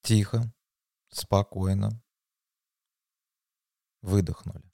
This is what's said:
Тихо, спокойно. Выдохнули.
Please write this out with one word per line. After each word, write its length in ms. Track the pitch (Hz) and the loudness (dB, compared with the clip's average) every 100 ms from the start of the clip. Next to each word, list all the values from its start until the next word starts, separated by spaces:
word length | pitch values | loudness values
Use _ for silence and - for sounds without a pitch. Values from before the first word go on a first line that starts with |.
| - | 4
Тихо, 420 | 110 98 113 117 - _ _ _ _ _ | 2 2 -2 -4 -8 _ _ _ _ _
спокойно. 880 | - - 98 101 98 95 95 104 110 _ _ _ _ _ _ _ _ _ _ _ _ _ _ _ _ _ _ _ _ | -12 0 0 0 -4 -2 0 -2 -6 _ _ _ _ _ _ _ _ _ _ _ _ _ _ _ _ _ _ _ _
Выдохнули. 640 | 98 101 87 - - - - | 0 2 2 -4 -10 -14 -18